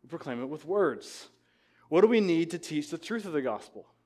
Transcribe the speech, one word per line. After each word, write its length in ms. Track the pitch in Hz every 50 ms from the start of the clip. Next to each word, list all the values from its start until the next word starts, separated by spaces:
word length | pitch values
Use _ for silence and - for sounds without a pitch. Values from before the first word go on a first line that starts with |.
We 60 | _ 131
proclaim 340 | 165 165 - 147 127 120
it 60 | 127 135
with 160 | 151 151 -
words. 640 | 151 190 208 196 156 120 107 - - - - - - _ _ _ _ _ _ _ _ _ _ _ _
What 120 | 156 170
do 60 | 202 220
we 140 | 240 226
need 300 | 208 185 170 160 170 165
to 60 | - 170
teach 320 | - - 156 151 147 -
the 80 | - 160
truth 280 | - - 220 226 202
of 80 | 196 160
the 80 | 147
gospel? 440 | 131 127 110 104 - - _ 107 85 _ _ _ _